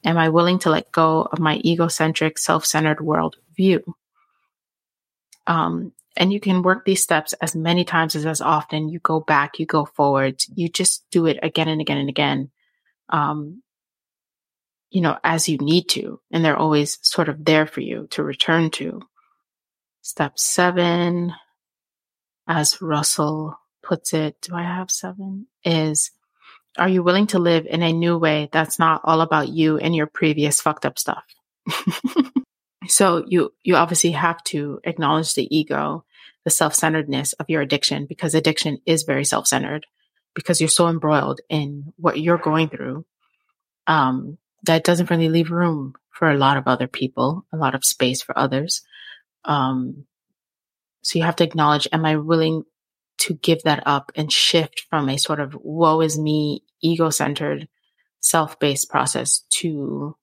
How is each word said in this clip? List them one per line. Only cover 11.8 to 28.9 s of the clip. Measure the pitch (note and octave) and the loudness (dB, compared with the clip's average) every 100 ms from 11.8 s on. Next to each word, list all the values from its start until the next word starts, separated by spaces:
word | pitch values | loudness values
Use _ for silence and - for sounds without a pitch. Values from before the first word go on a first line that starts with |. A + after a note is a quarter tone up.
again | D#3 C#3+ | -2 -2
and | C#3 | -2
again, | C#3 D3 C#3 C3+ _ _ _ _ _ _ | 0 0 0 -4 _ _ _ _ _ _
um, | D#3+ D3 D3+ D3 F#3+ _ _ _ _ _ _ _ _ _ _ _ _ _ | 0 0 -2 -8 -14 _ _ _ _ _ _ _ _ _ _ _ _ _
you | F#3 | 0
know, | E3 - | 0 0
as | - E3 D#3+ | -2 0 0
you | D3 | -2
need | C#3+ E3+ F3+ | 2 2 2
to. | - - - _ | -6 -6 -12 _
And | E3 | 0
they're | D#3+ C#3+ | 2 2
always | D#3+ D3+ D3 - | 2 2 0 -2
sort | - - D#3+ | -2 0 -2
of | D3+ | 0
there | D3+ D#3 D#3 | 4 4 4
for | - | -4
you | - A2+ B2+ | -8 -8 -10
to | - | -6
return | D3+ C3 - E3 D#3+ | -6 -4 0 2 2
to. | - - - - _ _ _ _ _ _ _ _ _ | -2 -8 -10 -16 _ _ _ _ _ _ _ _ _
Step | - - D3 - | -16 -4 -4 -2
seven, | - - F3+ F3+ F3 E3+ F3 F3 F3 - _ _ _ _ _ _ _ _ _ _ - | -2 2 2 2 2 2 0 0 -4 -8 _ _ _ _ _ _ _ _ _ _ -4
as | E3 D3 - | -2 0 -2
Russell | E3+ D3+ D3 - D3+ D#3 D#3 D3+ _ _ | -2 -2 -2 -2 -2 -2 -8 -12 _ _
puts | - D#3+ - | -6 -4 -2
it, | D#3+ D3+ - | -2 -2 -6
do | - | -10
I | F3 | -8
have | F3 F3+ F#3 | -6 -6 -6
seven? | - F#3+ F#3 F#3+ F#3+ A3+ _ | -6 -8 -12 -10 -10 -14 _
Is, | - E3 D#3 D3+ - _ _ _ - - _ - | 0 0 2 -2 -4 _ _ _ -20 -20 _ 0
are | F3+ | 2
you | F#3 | 4
willing | F3 F#3 G#3 | 4 2 2
to | F#3 | 2
live | F3 E3 D#3+ | 4 2 0
in | E3+ | 0
a | E3+ | 0
new | E3 E3+ E3+ | 2 2 2
way | D#3+ D#3 D3 | 2 0 0
that's | D#3+ D#3 - | -2 -2 0
not | E3 | 0